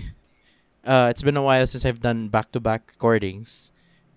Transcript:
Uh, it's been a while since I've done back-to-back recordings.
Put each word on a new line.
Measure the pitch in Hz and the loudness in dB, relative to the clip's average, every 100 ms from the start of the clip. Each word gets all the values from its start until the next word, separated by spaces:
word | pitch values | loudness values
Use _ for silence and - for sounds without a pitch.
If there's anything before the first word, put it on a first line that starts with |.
| - - _ _ _ _ _ _ | -12 -16 _ _ _ _ _ _
Uh, | 123 131 120 | 2 4 4
it's | 120 | 2
been | 143 143 | 0 0
a | |
while | 139 131 127 | 2 2 2
since | 127 131 | 0 -4
I've | 117 | -2
done | 120 117 107 | -2 -2 -2
back-to-back | 110 - 123 113 113 - | -4 -2 -4 -2 -4 -6
recordings. | _ 113 110 98 98 113 - - _ _ _ _ | _ 0 2 0 -8 -14 -16 -18 _ _ _ _